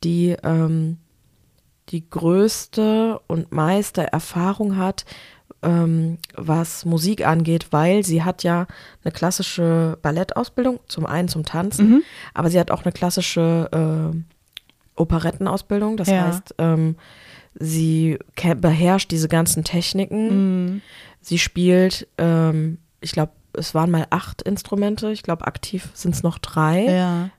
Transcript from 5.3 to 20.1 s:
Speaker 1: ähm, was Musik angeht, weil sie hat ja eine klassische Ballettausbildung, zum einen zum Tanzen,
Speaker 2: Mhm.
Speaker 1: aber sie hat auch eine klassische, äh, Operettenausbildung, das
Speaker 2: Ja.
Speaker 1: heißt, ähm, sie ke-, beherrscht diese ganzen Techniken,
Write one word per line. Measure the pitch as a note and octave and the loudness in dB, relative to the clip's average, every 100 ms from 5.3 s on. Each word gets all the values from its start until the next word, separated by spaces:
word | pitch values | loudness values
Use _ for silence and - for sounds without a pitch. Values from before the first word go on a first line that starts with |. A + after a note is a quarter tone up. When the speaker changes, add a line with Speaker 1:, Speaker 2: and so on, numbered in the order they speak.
| - _ - | -20 _ -6
Speaker 1:
ähm, | E3 E3+ E3 E3 D#3+ E3 - - | 0 2 2 2 -2 -4 -12 -12
was | D#3+ D#3+ E3 - E3+ | -2 -2 -2 -6 -2
Musik | E3 E3 G#3+ - | 0 0 0 0
angeht, | D#3+ E3 E3 - | 2 2 0 0
weil | D3 D#3+ G3 | 0 2 2
sie | F#3+ E3 | 2 0
hat | E3 F3+ | 0 -2
ja | F3+ E3+ F3+ - - - | -2 -2 -2 -10 -20 -10
eine | - | -8
klassische | - E3 F#3 F#3+ - E3+ E3 E3 D#3+ | -2 -2 -2 -6 -2 2 2 0 -2
Ballettausbildung, | D3+ D#3 F#3 - B3 - B3 B3 _ | -4 -2 -2 -4 -4 -2 -2 -2 _
zum | - D#3 | -6 -4
einen | D#3 F3+ | -2 -2
zum | E3 | -2
Tanzen, | D3+ E3 F#3+ A3 G#3 | -4 -4 -4 4 8
Speaker 2:
Mhm. | B3+ E4+ - - - | 8 6 -6 -14 -2
Speaker 1:
aber | E3+ | 2
sie | F3 | 2
hat | F3 | 2
auch | - | 0
eine | - | -2
klassische, | - F3 F3+ F3+ - E3 E3 D#3+ | -2 -2 0 -2 0 2 2 0
äh, | D#3+ D#3+ D#3 D#3+ E3 E3 _ _ - _ _ _ - | 0 0 0 -2 -4 -8 _ _ -20 _ _ _ -4
Operettenausbildung, | E3 E3+ E3 - F#3+ G3 - G3+ G#3 A3 | 0 2 0 -2 -2 -4 -2 -2 0 -2
das | F3+ | 2
Speaker 2:
Ja. | F#3+ F3+ | 2 2
Speaker 1:
heißt, | F3 - - | -2 -8 -2
ähm, | E3 D#3+ D#3+ E3 - - - - - - | 2 2 2 -2 -10 -20 -20 -20 -20 -10
sie | D#3 D#3+ D#3+ D#3+ D#3+ D3+ - - | -4 0 2 2 2 -2 -6 -4
ke-, | F3 D3+ | 0 2
beherrscht | F3 D#3 F3 F#3+ - | 2 4 4 2 0
diese | E3 D#3 | -2 0
ganzen | E3 E3+ - | 2 2 0
Techniken, | D#3 F3 F3 F#3+ G3 | -2 -2 -2 -2 -2